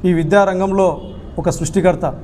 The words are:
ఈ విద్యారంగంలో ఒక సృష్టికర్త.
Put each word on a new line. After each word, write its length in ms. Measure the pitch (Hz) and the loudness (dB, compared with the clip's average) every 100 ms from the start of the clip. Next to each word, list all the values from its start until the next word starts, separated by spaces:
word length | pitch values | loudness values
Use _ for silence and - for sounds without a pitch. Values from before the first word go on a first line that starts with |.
| 180 | 2
ఈ 40 | 170 | 2
విద్యారంగంలో 680 | 160 202 196 185 190 190 185 147 - - - - | 4 4 4 0 0 2 0 0 -10 -14 -10 -4
ఒక 80 | 165 131 | -2 -2
సృష్టికర్త. 460 | 160 196 180 165 156 123 | -2 2 2 2 -4 -6